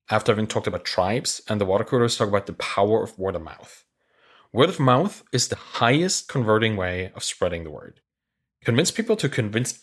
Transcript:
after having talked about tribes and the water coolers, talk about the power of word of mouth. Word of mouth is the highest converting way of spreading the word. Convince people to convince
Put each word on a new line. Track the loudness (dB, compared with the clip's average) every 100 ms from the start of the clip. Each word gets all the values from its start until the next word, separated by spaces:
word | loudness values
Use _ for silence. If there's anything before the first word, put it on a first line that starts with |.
| -2
after | 0 2
having | 0 0
talked | -2 -4
about | -6 -4
tribes | 0 0 0 -4 -8 -4
and | -2
the | 2
water | 0
coolers, | 2 2 2 2
talk | 0
about | 0 -2
the |
power | -10 -4 0 2 2
of | 0 -4
word | -4 -4
of |
mouth. | -10 -16 -20 -20 _ _ _ _ _ _ _
Word | 2 2
of | 4
mouth | 2 4 2 -6 -6
is | -4 -2
the | -6
highest | -8 0 2 4 2 -2 -4
converting | -2 2 4 4 0
way | -2 -4 -6 -8
of |
spreading | -8 -2 -2 -2
the | -8
word. | -14 -18 _ _ _ _ _ _ _
Convince | 0 2 2
people | -2 -2 0
to | 0
convince | -2 -2 -2 -4 -6